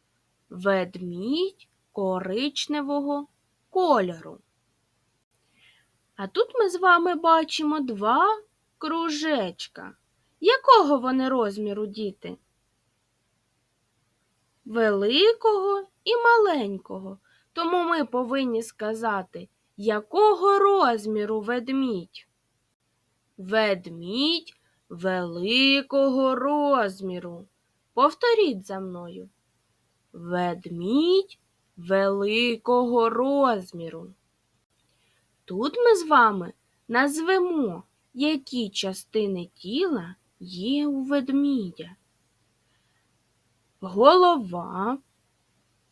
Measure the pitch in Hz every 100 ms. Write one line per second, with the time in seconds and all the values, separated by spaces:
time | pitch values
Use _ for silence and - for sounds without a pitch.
0 | _ _ _ _ _ 180 190 190 180 180
1 | 180 175 214 302 381 - _ _ _ -
2 | 190 185 185 202 285 285 - 294 277 285
3 | 285 285 285 _ _ _ _ 381 359 262
4 | 185 165 160 160 _ _ _ _ _ _
5 | _ _ _ _ _ _ _ _ _ _
6 | _ - 196 - 480 508 403 349 370 349
7 | 349 330 330 320 320 - 302 311 262 208
8 | 208 262 381 427 - _ _ _ 302 330
9 | 330 294 311 285 185 185 - - - -
10 | _ _ _ _ 339 508 - 494 302 285
11 | 254 262 262 262 214 202 208 202 214 208
12 | 208 185 175 180 _ _ _ _ _ _
13 | _ _ _ _ _ _ _ _ _ _
14 | _ _ _ _ _ _ - 220 220 202
15 | 202 269 415 453 453 415 392 403 392 _
16 | - 466 466 466 415 302 208 190 - 190
17 | 190 190 _ _ _ - 339 359 339 339
18 | 285 247 240 269 254 226 226 - 214 220
19 | 226 202 180 175 185 _ _ - 208 208
20 | 208 349 427 381 381 392 392 392 285 226
21 | 208 214 208 220 208 247 240 269 262 196
22 | 170 - _ _ _ _ _ _ _ _
23 | _ _ _ - 185 220 214 190 175 170
24 | 170 226 302 339 320 _ _ _ _ 175
25 | 185 185 180 170 190 247 269 277 269 277
26 | 277 262 262 254 269 294 285 269 202 190
27 | 190 180 175 170 190 _ _ _ _ -
28 | 277 - 480 453 370 202 190 190 190 180
29 | 175 180 190 _ _ _ _ _ _ _
30 | _ 170 170 180 180 175 175 170 180 262
31 | 339 381 392 - _ _ _ - 175 190
32 | 196 202 202 220 240 226 - 247 247 240
33 | 226 226 262 285 269 214 180 170 165 165
34 | 180 190 _ _ _ _ _ _ _ _
35 | _ _ _ _ - 185 269 453 480 415
36 | 320 285 226 196 175 - _ _ _ 233
37 | 285 302 330 381 359 330 233 170 - _
38 | _ 247 294 311 - 247 214 - 196 190
39 | - 220 208 185 175 _ 180 247 370 262
40 | 170 185 _ _ 180 180 208 285 294 277
41 | 262 285 262 277 285 269 190 - 170 185
42 | _ _ _ _ _ _ _ _ _ _
43 | _ _ _ _ _ _ _ _ 185 190
44 | 262 359 359 330 196 175 175 180 202 269
45 | - _ _ _ _ _ _ _ _